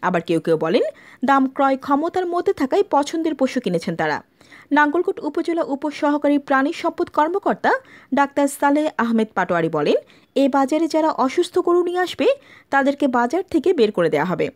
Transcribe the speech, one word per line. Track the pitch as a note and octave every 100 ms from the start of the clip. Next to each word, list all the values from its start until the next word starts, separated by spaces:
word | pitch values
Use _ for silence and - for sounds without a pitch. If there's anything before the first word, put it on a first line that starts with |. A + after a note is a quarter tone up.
আবার | F3 F3+
কেউ | E3+ E3
কেউ | D#3+ D#3+
বলেন, | D#3+ G#3+ C#5+ - - -
দাম | B3 C4+ C4
ক্রয় | - C#4 C4+
ক্ষমতার | C4+ C#4+ D#4+ F#4 F4+
মধ্যে | E4+ F4+
থাকায় | G4 C4+ D#4 -
পছন্দের | C#4+ C#4+ E4 D#4+
পশু | D4 C4 C4
কিনেছেন | A3+ F3 - E3
তারা। | D#3+ C#3+ - _ - - -
নাঙ্গলকোট | C#4+ D4 D#4 F4+ F#4+
উপজেলা | D4+ D4 D#4 E4+
উপসহকারী | C4 C4+ D#4 D4 D4 D4 C#4+ C#4+
প্রাণী | C#4 C4+ C4+
সম্পদ | E4+ E4+ D#4+ F4
কর্মকর্তা | - D4+ F#4 F4 A#3+ - C5 - - -
ডাক্তার | C4 C#4+ - C#4+ -
সালেহ | C#4+ C#4+ D4+ -
আহমেদ | A#3 A3+ A3
পাটোয়ারি | - F#3 F3 E3
বলেন, | D#3 D3 B4+ - - _
এ | - C#4
বাজারে | C#4 C4+ D#4 E4
যারা | D#4+ D#4+
অসুস্থ | - C4 D4+ E4+ -
গরু | F4 F4
নিয়ে | F4+ F4
আসবে, | F4+ - D4+ C#5 - - _
তাদেরকে | C#4 C#4 C#4+ C#4+
বাজার | A#3+ A#3+ D#4+ F#4+
থেকে | E4 E4+
বের | F4+ G#3+
করে | G#3+ E3
দেওয়া | D3+
হবে। | E3 E3 D3+